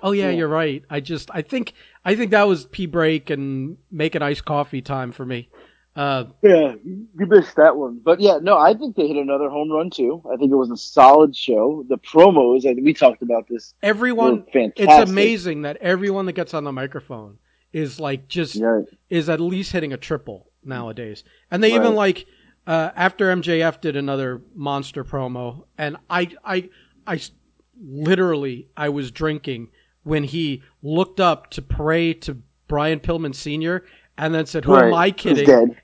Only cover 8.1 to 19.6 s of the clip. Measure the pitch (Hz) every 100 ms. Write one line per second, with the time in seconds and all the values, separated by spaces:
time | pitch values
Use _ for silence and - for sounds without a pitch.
8.1 | 180 202 151 175 180 165 220 277 196 151
9.1 | 147 139 139 147 147 156 156 175 - 127
10.1 | 165 120 123 139 135 120 117 - 147 135
11.1 | 151 156 127 - 107 123 156 127 127 -
12.1 | 156 196 165 123 131 131 123 143 156 131
13.1 | 120 120 117 - 117 - - 202 214 247
14.1 | 226 226 208 - 135 - - 196 151 185
15.1 | 190 214 220 175 151 147 151 180 185 196
16.1 | 196 185 175 160 165 147 131 135 135 -
17.1 | 120 104 104 _ _ _ 156 143 139 147
18.1 | 135 - 175 151 107 113 110 - _ -
19.1 | 170 156 160 175 185